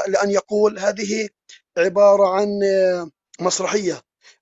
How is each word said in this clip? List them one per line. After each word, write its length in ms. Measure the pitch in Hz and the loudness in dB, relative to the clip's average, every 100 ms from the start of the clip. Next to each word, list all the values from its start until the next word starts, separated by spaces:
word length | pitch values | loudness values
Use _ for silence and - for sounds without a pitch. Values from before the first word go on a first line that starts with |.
| 196 | 0
لأن 240 | 196 202 | -2 0
يقول 480 | 196 - 208 208 208 | -2 -2 0 0 0
هذه 500 | 202 202 202 214 214 - _ - _ - | -4 -4 -6 -6 -6 -12 _ -20 _ -2
عبارة 500 | 185 185 202 202 196 | 0 4 6 6 4
عن، 320 | 190 208 202 | 2 -2 -2
آه، 460 | 196 190 185 180 165 - _ - | 0 2 0 -2 -6 -16 _ -6
مسرحية، 600 | 175 - 185 208 185 147 _ _ _ _ | -4 -4 -4 -4 -4 -6 _ _ _ _